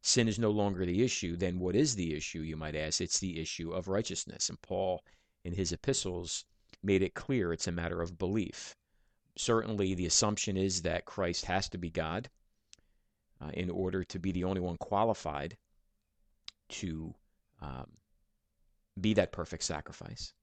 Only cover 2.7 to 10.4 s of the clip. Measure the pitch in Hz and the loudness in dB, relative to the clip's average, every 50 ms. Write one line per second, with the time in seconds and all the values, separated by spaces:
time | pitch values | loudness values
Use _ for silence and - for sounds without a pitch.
2.7 | 76 76 76 78 78 - - 82 - - - 92 85 80 80 - - - 85 82 | -4 -2 -2 -2 0 -2 -2 0 -2 -2 -2 -2 -4 -4 -6 -6 -6 -6 -6 -4
3.7 | 85 92 90 95 95 101 113 - 95 - - - - - - - 101 - - - | -4 -4 -2 0 0 0 0 -2 -4 -6 -8 -8 -6 -4 -4 -4 -4 -8 -8 -4
4.7 | 92 90 95 92 92 87 _ _ - _ _ _ _ _ _ 90 85 95 95 82 | -2 0 0 0 0 -2 _ _ -20 _ _ _ _ _ _ -6 -2 -2 0 0
5.7 | 87 - - - 135 - - 95 90 87 87 85 - - - _ _ _ _ _ | -2 -2 0 0 0 0 0 -2 -4 -4 -4 -6 -6 -8 -8 _ _ _ _ _
6.7 | - _ - 98 98 95 95 87 _ - - - 139 123 95 85 85 82 - 95 | -20 _ 2 4 6 6 6 4 _ -6 -2 0 2 2 2 2 0 0 0 -2
7.7 | 85 87 85 85 90 85 85 87 90 82 95 90 101 110 95 - - - - - | -2 -2 -2 -2 -2 -2 -2 -4 -2 -2 0 2 2 2 0 -2 -4 -12 -14 -14
8.7 | - _ _ _ _ _ _ _ _ _ _ _ _ - - - 117 113 110 - | -16 _ _ _ _ _ _ _ _ _ _ _ _ -6 2 4 4 4 4 2
9.7 | 110 101 98 92 95 87 90 85 - - - 104 104 104 | 2 2 2 2 2 0 2 4 4 4 4 4 2 2